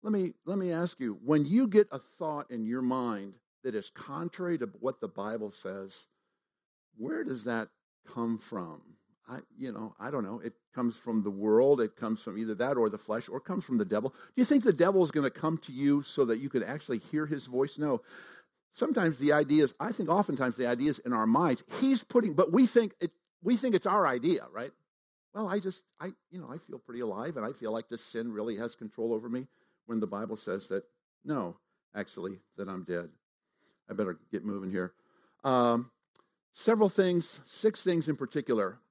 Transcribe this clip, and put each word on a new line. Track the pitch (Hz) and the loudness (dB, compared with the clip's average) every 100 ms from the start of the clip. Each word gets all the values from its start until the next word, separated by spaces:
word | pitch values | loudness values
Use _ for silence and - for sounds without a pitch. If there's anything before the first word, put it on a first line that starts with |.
Let | 214 | 0
me, | 208 180 - - | 0 0 -4 -6
let | 202 | -4
me | 185 | -2
ask | 165 175 - | -2 -2 -4
you, | 123 101 | -6 -6
when | 117 151 143 | 2 2 4
you | 208 262 | 4 6
get | 202 208 | 6 6
a | 139 | 2
thought | - - 160 147 143 | -12 -8 -6 -6 -6
in | 123 110 | -6 -4
your | 123 | -2
mind | 127 127 123 107 98 92 _ _ | 0 0 -2 -4 -8 -16 _ _
that | 135 107 | -6 -6
is | 98 | -8
contrary | - - 143 170 - 180 165 | -16 -12 -8 -8 -6 -4 -2
to | 117 - | -4 -6
what | 120 135 | -6 -6
the | 104 | -10
Bible | - 101 113 107 | -8 -6 -6 -8
says, | - 95 98 98 - - _ _ _ _ _ _ _ _ 113 | -10 -12 -10 -12 -16 -20 _ _ _ _ _ _ _ _ _
where | 113 320 | -8 -6
does | - 127 | -6 -6
that | 107 113 110 _ _ _ - | -2 -2 -4 _ _ _ -16
come | - 117 113 | -6 -2 -4
from? | - 107 85 76 _ _ _ _ _ | -4 -10 -10 -14 _ _ _ _ _
I, | 123 - - | -14 -14 -12
you | 131 | -10
know, | 107 110 - | -8 -12 -12
I | 110 | -8
don't | 143 | -6
know. | 101 110 | -6 -6
It | 104 - _ | -10 -14 _
comes | - 120 113 | -4 -4 -4
from | - 110 | -4 -2
the | 104 | -2
world. | 98 107 107 135 143 | -2 4 6 8 6
It | 110 - | 2 -2
comes | 113 110 | -4 -4
from | - 101 | -6 -6
either | 113 104 | -6 -2
that | 127 139 | 0 2
or | 113 | 2
the | 101 | 0
flesh, | - 107 - | -6 -6 -4
or | 131 | -10
it | - | -6
comes | 185 | -6
from | - 123 | 0 0
the | 98 | 2
devil. | 104 127 | 0 -2
Do | - - - | -8 -10 0
you | |
think | 254 285 | 4 6
the | 226 | 4
devil | 156 170 196 | 4 4 6
is | 170 | 2
gonna | 151 139 | 2 -2
come | - 156 160 | -2 -2 -2
to | - | -6
you | 131 143 143 | -2 2 2
so | 139 - 127 | 0 0 2
that | 113 | 2
you | 139 | 0
could | 131 | -2
actually | 98 143 - 120 | -2 -6 -6 -6
hear | - 151 151 | -4 -4 -4
his | 151 127 | -6 -4
voice? | 123 139 - | -2 -2 0
No. | 147 123 - - - - _ _ _ | -2 -2 -4 -20 -20 -20 _ _ _
Sometimes | - 302 254 175 139 | -4 0 2 2 2
the | 143 | 4
ideas, | 151 147 151 139 - | 4 6 4 4 2
I | 170 | -6
think | 233 165 | -4 0
oftentimes | 175 202 139 131 120 | 2 2 0 -2 0
the | 120 | -2
ideas | 120 143 143 | 0 0 -2
in | 123 | -2
our | 120 110 | 0 4
minds, | 120 170 127 - - | 4 4 0 -4 -2
he's | 269 262 | 2 2
putting, | - 240 220 | 2 2 2
but | 147 185 | 4 4
we | 185 247 | 6 6
think | 247 220 - | 6 2 -2
it, | 165 _ _ _ | -6 _ _ _
we | 175 240 | 0 2
think | 262 190 | 2 2
it's | 196 | 2
our | 202 170 | 4 4
idea, | 127 135 160 62 | 2 2 0 -2
right? | 98 131 _ _ _ _ _ _ - | -10 -12 _ _ _ _ _ _ -8
Well, | 214 | -2
I | 202 | -2
just, | 190 185 _ _ | -4 -8 _ _
I, | 175 - _ | -12 -12 _
you | 180 | -16
know, | 139 | -12
I | 147 | -14
feel | - 131 | -14 -16
pretty | - 120 | -12 -8
alive, | 120 98 131 151 | -6 -4 -6 -6
and | 110 | -6
I | |
feel | 139 113 | -6 -6
like | 113 104 | -6 -6
this | 117 | -12
sin | - 117 117 | -8 -8 -6
really | 107 107 107 | -4 -6 -4
has | 117 | -8
control | - 110 - 113 | -10 -16 -6 -2
over | 110 120 | -2 -4
me, | 123 135 _ _ _ _ | -8 -8 _ _ _ _
when | 113 | -2
the | 107 | -2
Bible | 101 107 107 | -4 -6 -8
says | - 95 - | -6 -6 -4
that, | 95 - _ _ _ - | -6 -6 _ _ _ -6
"No, | 147 90 85 _ _ _ | -4 -4 -8 _ _ _
actually, | 104 98 - 92 92 _ - | -10 -10 -8 -8 -10 _ -12
that | 98 | -8
I'm | 92 | -8
dead." | 87 87 85 _ _ _ _ _ _ _ _ | -6 -6 -6 _ _ _ _ _ _ _ _
I | |
better | 98 101 85 _ | -4 -4 -4 _
get | 101 104 | -8 -6
moving | 101 95 | -6 -6
here. | 95 90 _ _ _ _ _ | -6 -6 _ _ _ _ _
Um, | 135 127 120 117 123 _ _ - _ _ _ | 0 2 4 2 -2 _ _ -20 _ _ _
several | - - 226 208 | -4 2 4 4
things, | - 185 175 165 - - | 4 4 4 0 -10 -16
six | - 214 214 | -2 0 0
things | 190 170 156 | 0 0 0
in | 147 | -2
particular | 131 151 131 117 98 - _ | -2 -4 0 0 0 -4 _